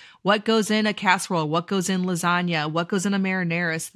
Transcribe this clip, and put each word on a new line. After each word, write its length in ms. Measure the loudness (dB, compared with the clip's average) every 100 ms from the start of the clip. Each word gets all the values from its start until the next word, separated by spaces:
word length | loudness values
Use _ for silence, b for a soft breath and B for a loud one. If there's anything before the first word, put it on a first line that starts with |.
| B B
what 220 | 0 0
goes 260 | 2 2 2
in 160 | 2 0
a 60 |
casserole, 560 | 0 2 2 0 -2 0
what 180 | 0 0
goes 220 | -2 0
in 160 | 0
lasagna, 680 | 0 0 0 0 0 0 0
what 180 | -2 -2
goes 180 | 0 0
in 80 |
a 40 | 0
marinara. 600 | 0 0 0 0 -2 -4
So 100 | -6